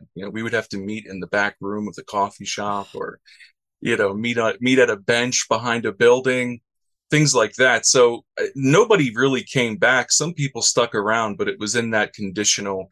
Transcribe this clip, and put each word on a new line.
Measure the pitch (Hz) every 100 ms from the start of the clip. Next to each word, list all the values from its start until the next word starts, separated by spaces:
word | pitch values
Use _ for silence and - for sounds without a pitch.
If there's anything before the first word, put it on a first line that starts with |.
| -
You | -
know, | 98
we | 107
would | 113
have | 113 -
to | 101
meet | 98 110 107
in | 95
the | 90
back | 104 101 -
room | 98 104 104
of |
the | 87
coffee | - 104 101 -
shop | 98 - 104 101 98
or, | - - - _ - - _ _ -
you | 113 110
know, | 101
meet | 101 117 117
on, | 113 -
meet | 123 131
at | 120
a | 104
bench | 98 120 123 120 -
behind | 113 120 117 110
a |
building, | 98 120 127 127 127 123 120 _ _ _ _ -
things | 151 151
like | 131 107
that. | - 131 117 -
So, | 135 120 117 _ -
uh, | 107
nobody | 139 135 165 226 202 135
really | 110 135 127
came | 107 135 117 104
back. | 117 127 120
Some | - 151
people | 170 139 117
stuck | - - 117
around, | 110 104 113 110 95
but | 101
it | 98
was | 107
in | 120 117
that | 110 101
conditional | - 101 92 104 - 101 95 92